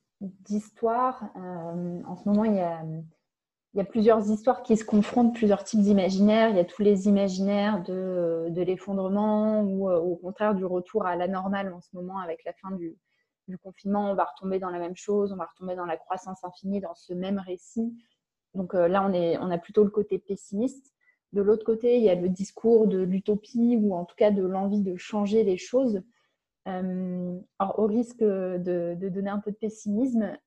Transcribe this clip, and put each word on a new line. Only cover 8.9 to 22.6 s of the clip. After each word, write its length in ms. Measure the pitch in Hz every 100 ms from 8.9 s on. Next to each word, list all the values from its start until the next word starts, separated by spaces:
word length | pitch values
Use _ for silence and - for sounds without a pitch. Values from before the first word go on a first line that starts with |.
| 190 190 202 214 214 214 214
ou, 280 | 202 190 190
euh, 100 | 175
au 160 | 175 170
contraire 400 | 180 202 214 190
du 80 |
retour 420 | 185 180 180 214 185
à 120 | 175
la 100 | 180
normale 460 | 190 196 196 196
en 80 | 175
ce 80 | -
moment 260 | 180 180 190
avec 260 | 170 165 170
la 80 |
fin 180 | - 190
du, 240 | 190 170 170 _ _ _ _ -
du 80 | 185
confinement. 520 | 190 - 196 208 202
On 60 | 190
va 80 |
retomber 340 | 165 - 190 190
dans 120 | 185
la 100 | 175
même 160 | 175 180
chose, 380 | - 208 202
on 40 | 190
va 120 | 165
retomber 220 | - 185 180
dans 100 | 175
la 120 | 165
croissance 460 | - 185 190 190 180
infinie, 340 | - 196 202
dans 160 | 170 175
ce 180 | -
même 260 | 180 190 202
récit. 540 | 185 180 - 226 233 233 _ _ _ _ _
Donc, 220 | 196 180 185
euh, 140 | 170
là, 180 | 196 196
on 60 |
est, 240 | 180 170 151
on 120 | 180
a 80 | 175
plutôt 280 | - 208 202
le 40 |
côté 300 | 208 202 190
pessimiste. 760 | - 196 - 202 262 - _ _ _ _ _
De 100 | 196
l'autre 220 | 196 220
côté, 320 | 226 220 240 247
il 80 |
y 60 | 208
a 60 | 180
le 120 | 180
discours 580 | 185 190 -